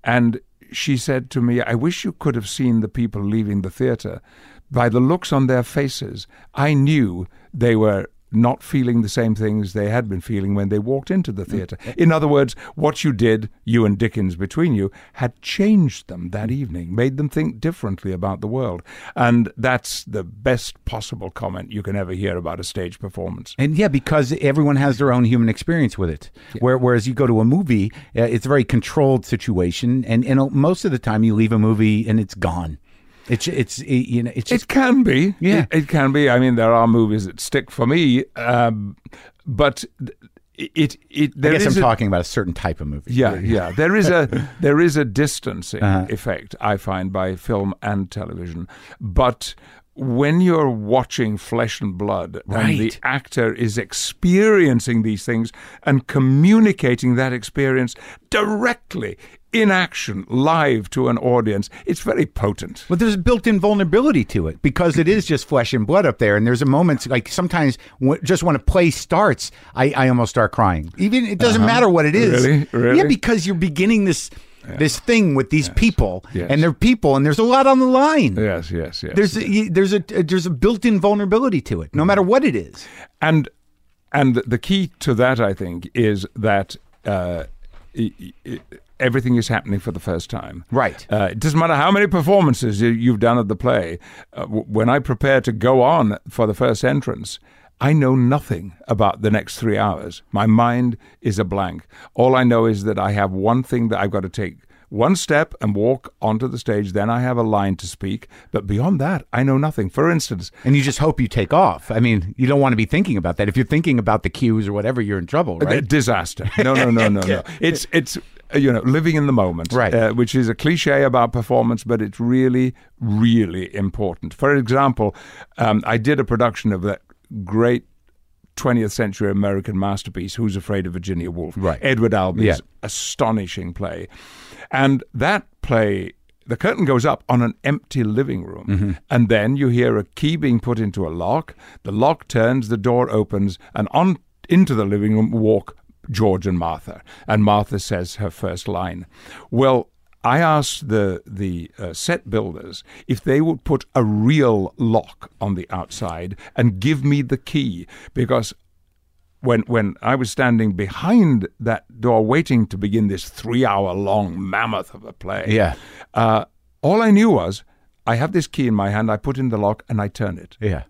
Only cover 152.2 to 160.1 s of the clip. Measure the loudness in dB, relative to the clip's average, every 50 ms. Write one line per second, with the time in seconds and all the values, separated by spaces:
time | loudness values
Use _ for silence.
152.2 | _ -4 -4 -4 -4 -4 -8 -12 -16 -16 -18 -20 -20 _ -20 -20 -6 -6 -6 -4
153.2 | _ 0 2 2 2 0 -2 -4 _ -2 -2 -2 -4 _ _ 0 0 2 0 2
154.2 | 2 2 4 4 4 4 2 2 -2 -4 _ -4 -2 0 0 0 -2 -4 -18 _
155.2 | -20 -20 _ _ -4 -4 -4 -4 -6 _ -10 -10 -10 -10 -10 -10 -8 -8 -8 -8
156.2 | -10 -12 -12 -14 -16 -12 _ 0 0 0 0 0 0 0 0 0 0 0 0 0
157.2 | 0 -2 -4 -6 _ -6 -4 -4 -4 -4 -6 -8 -12 -18 -20 -20 -20 -14 _ -4
158.2 | -2 0 0 -2 -2 -4 -10 _ _ _ _ _ _ _ _ _ _ _ _ _
159.2 | _ _ _ _ -2 0 0 0 0 0 0 0 0 -2 -4 -4 -2 -2